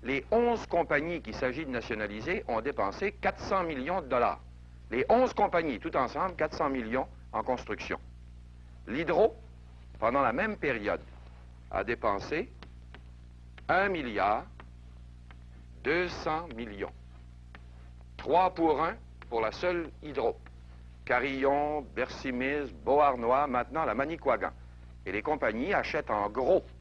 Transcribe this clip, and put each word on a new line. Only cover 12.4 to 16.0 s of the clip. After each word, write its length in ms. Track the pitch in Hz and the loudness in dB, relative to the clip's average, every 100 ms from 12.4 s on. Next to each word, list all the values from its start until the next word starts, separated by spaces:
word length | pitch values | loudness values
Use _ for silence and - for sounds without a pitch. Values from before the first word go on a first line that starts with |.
| 226 - - - - - - - - - - - - | -4 -10 -16 -18 -18 -18 -18 -18 -18 -18 -18 -18 0
un 200 | 165 202 | 2 4
milliard 560 | 180 127 104 95 110 - - - - - - - - - - - - - - | 0 -2 2 2 2 -2 -16 -18 -18 -20 -18 -18 -18 -18 -18 -18 -18 -18 -6
deux 240 | - 165 | 2 2